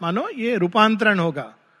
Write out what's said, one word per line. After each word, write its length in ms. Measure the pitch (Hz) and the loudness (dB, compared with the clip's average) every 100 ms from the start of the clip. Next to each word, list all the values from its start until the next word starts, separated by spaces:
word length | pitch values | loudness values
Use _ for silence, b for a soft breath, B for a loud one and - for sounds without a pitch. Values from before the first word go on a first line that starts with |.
मानो 260 | 170 196 392 | -2 -2 -2
ये 280 | 294 233 226 | -4 -2 0
रूपांतरण 600 | 175 214 214 214 214 190 | 2 2 2 2 2 2
होगा। 360 | 165 143 113 - _ _ | 0 -4 -10 -14 _ _